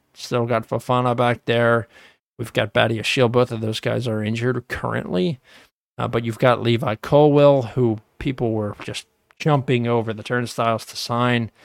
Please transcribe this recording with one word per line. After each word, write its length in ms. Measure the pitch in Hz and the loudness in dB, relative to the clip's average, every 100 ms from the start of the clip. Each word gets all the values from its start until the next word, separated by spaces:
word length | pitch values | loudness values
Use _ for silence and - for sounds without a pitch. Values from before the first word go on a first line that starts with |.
| _ | _
still 320 | - - 123 117 | -18 -4 -2 0
got 220 | 113 - | -2 -2
Fofana 480 | 117 - 123 123 120 | -6 0 0 2 2
back 300 | 120 120 - | 0 0 0
there. 420 | 117 117 117 110 - - _ _ - | 2 4 2 -2 -16 -20 _ _ -14
We've 140 | 117 | -6
got 220 | 120 110 | -2 0
Badiashile. 580 | 120 113 110 - 139 120 | 2 0 0 -2 2 2
Both 220 | 123 123 | 2 0
of 80 | 113 | -2
those 180 | 110 110 | -6 -4
guys 300 | 123 113 120 | -4 -4 -4
are 120 | 110 | -4
injured 460 | 107 117 123 123 - | -2 -2 -2 -4 -6
currently. 720 | - 117 113 - 180 180 127 _ - _ _ _ - | -8 -6 -6 -4 -2 -2 -4 _ -20 _ _ _ -8
Uh, 120 | 117 | -4
but 160 | 120 117 | -2 -4
you've 140 | 113 | 0
got 220 | 131 117 | 2 2
Levi 340 | 117 117 131 107 | 2 0 0 -4
Colwill, 680 | - 147 151 143 143 139 | 2 6 6 6 6 6
who 380 | 117 135 120 110 - - | 2 0 0 0 -8 -10
people 320 | 143 131 117 | -6 -4 -2
were 240 | 110 104 - | -2 -4 -8
just 240 | - 107 - _ _ - | -12 -12 -12 _ _ -6
jumping 480 | 160 143 131 120 120 | 0 0 2 0 2
over 240 | 117 110 | 0 -2
the 120 | 107 | -6
turnstiles 600 | - 123 117 - 117 113 - | -4 -4 -4 -2 -2 -2 -4
to 100 | - | -12
sign. 540 | - 120 123 120 110 _ | -6 0 2 0 -2 _